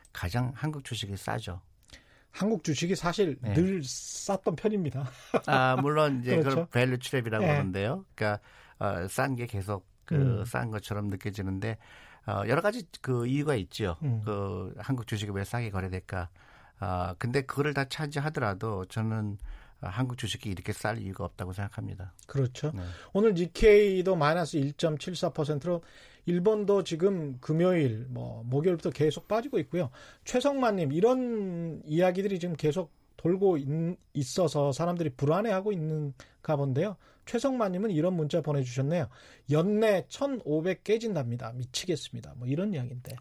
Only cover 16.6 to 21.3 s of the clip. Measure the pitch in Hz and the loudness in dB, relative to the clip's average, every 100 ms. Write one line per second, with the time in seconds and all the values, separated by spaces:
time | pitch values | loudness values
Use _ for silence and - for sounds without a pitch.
16.6 | - - 95 92 90 90 120 135 131 - | -20 -8 -2 -2 -2 -4 -2 -2 -2 -2
17.6 | 147 143 131 - 151 143 147 151 117 95 | 0 0 -2 -4 -6 -4 -4 -2 -2 -2
18.6 | 113 98 95 - 110 110 104 104 - - | -2 -4 -4 -2 -2 0 -4 -6 -10 -14
19.6 | - - - 98 131 123 107 98 107 90 | -16 -12 -8 -4 -4 -4 -6 -6 -6 -6
20.6 | 98 104 107 113 98 95 98 | -6 -4 -4 -4 -6 -6 -8